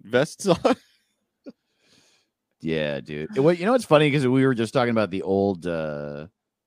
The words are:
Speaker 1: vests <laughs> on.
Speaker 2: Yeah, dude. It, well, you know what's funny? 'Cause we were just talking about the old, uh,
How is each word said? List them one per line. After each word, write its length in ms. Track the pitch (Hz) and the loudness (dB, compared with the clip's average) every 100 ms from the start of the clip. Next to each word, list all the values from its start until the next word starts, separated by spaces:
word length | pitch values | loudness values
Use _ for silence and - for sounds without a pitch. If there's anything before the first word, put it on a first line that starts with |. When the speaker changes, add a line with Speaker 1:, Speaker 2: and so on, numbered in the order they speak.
Speaker 1:
vests 460 | - 123 156 - 202 | -2 0 0 -2 0
<laughs> 160 | 170 | 2
on. 100 | 247 - _ _ _ _ _ _ - - _ _ _ _ _ _ _ _ _ _ | 2 0 _ _ _ _ _ _ -20 -20 _ _ _ _ _ _ _ _ _ _
Speaker 2:
Yeah, 400 | 80 80 76 71 | -6 -4 -4 -6
dude. 360 | - 76 78 214 | -8 -10 -6 0
It, 40 | |
well, 140 | 147 | 2
you 100 | 175 185 | 2 0
know 60 | |
what's 120 | 254 | 0
funny? 260 | 220 151 151 | 4 4 4
'Cause 160 | 143 127 | 2 2
we 180 | 131 131 | 2 2
were 80 | |
just 180 | 120 113 | 2 -2
talking 180 | 139 120 | 0 0
about 200 | 113 101 | 0 0
the 120 | 95 | -2
old, 440 | 80 98 98 92 85 | 0 2 2 0 -4
uh, 600 | 82 78 73 73 73 82 _ _ _ | -4 -4 -6 -10 -12 -14 _ _ _